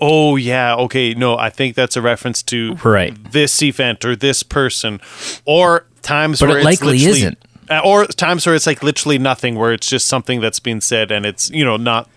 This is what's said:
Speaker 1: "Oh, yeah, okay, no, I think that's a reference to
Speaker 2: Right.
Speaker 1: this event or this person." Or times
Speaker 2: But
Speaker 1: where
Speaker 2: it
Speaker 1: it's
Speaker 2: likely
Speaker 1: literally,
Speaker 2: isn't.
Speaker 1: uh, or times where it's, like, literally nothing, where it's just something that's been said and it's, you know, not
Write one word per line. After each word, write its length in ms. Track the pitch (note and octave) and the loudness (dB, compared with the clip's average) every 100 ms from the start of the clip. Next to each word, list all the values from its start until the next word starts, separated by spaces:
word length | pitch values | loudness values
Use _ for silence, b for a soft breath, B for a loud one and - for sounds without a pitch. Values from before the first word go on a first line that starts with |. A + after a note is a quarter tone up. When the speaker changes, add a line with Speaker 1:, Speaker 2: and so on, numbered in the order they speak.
Speaker 1:
"Oh, 340 | D3 D#3 D3+ C#3 | 2 4 2 0
yeah, 400 | A#2+ B2+ A#2+ A#2+ | 0 0 0 0
okay, 380 | B2 C3 B2 | 0 -2 -2
no, 240 | A#2 B2 A#2 | 0 0 0
I 120 | A2 | -4
think 260 | - C3 A#2 | -2 -4 -2
that's 200 | B2 B2 | -2 0
a 60 | |
reference 400 | A#2 A#2 B2 A#2 | -2 -2 -4 -6
to 320 | - A#2+ A2+ D#3+ | -6 -6 -6 -2
Speaker 2:
Right. 300 | A#2 G2+ F2 G#2 G#2+ | 2 2 0 -6 -4
Speaker 1:
this 300 | C#3 D3 - | 0 0 0
event 420 | D3 - B2 G#2 | -2 0 -4 -2
or 120 | A#2 A#2 | -4 -2
this 260 | C#3 C3 | 0 -2
person." 560 | - C#3+ B2+ - A2 G2+ B B B B - | -2 -2 -2 -2 -6 -8 B B B B 0
Or 400 | D#3+ F3+ E3+ _ _ | 4 4 2 _ _
times 380 | - D3 D#3 C#3+ | -2 0 2 2
Speaker 2:
But 80 | C#3+ | 2
Speaker 1:
where 80 | C#3+ | 4
Speaker 2:
it 40 | |
Speaker 1:
it's 40 | D3 | 4
Speaker 2:
likely 320 | F3+ C#3+ B2+ | 4 2 4
Speaker 1:
literally, 220 | D3+ C#3 | 4 4
Speaker 2:
isn't. 180 | F#2 - _ _ - | 0 -4 _ _ -4
Speaker 1:
uh, 120 | D#3 | 0
or 220 | F#3+ G3+ G#3 | 4 4 2
times 380 | - E3+ F3 E3+ | 0 -2 0 2
where 100 | D#3+ | 2
it's, 100 | E3 | 0
like, 160 | C#3+ | 0
literally 360 | C#3+ - D3 C#3 | -2 -2 0 0
nothing, 380 | C3 B2 B2 A2 | 0 -2 -4 -2
where 160 | A#2 | 0
it's 140 | A2+ - | 0 -2
just 180 | B2+ - | -2 0
something 320 | C3 - B2 | -2 -2 -2
that's 180 | A2 - | -2 -4
been 200 | A#2+ A2 | -6 -4
said 300 | - A#2 G#2 | -2 -2 -2
and 140 | G#2 G#2 | -2 -4
it's, 240 | F#2+ - | -4 -4
you 120 | D3+ C3+ | 0 0
know, 100 | A2 | 0
not 320 | A#2 A2+ - | 0 -2 -4